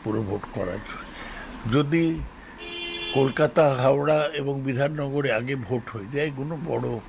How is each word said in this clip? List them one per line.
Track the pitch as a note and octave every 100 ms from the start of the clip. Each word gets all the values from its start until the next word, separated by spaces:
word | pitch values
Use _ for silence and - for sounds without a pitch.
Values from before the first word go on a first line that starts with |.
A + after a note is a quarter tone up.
পুরভোট | A2+ G#2+ G#2 G2+ -
করার | - F#2+ F#2+ -
জন্য। | - - - - - - - A2+
যদি | B2+ C#3+ E3 E3 D#3+ C#3+ - - - - - - - -
কলকাতা, | C3+ C3+ - D3+ - D3+ C3
হাওড়া | C3+ C#3 C#3+ D3+ D3
এবং | D3+ C#3 C#3
বিধাননগরে | C3+ B2+ C#3+ D3+ C#3+ C#3 C#3
আগে | A2 A#2+ C#3
ভোট | G#2 B2 -
হয়ে | A2+ G2 C#3+
যায়, | D#3 C3+
কোনো | C#3+ E3 D#3+
বড় | A#2 B2 A#2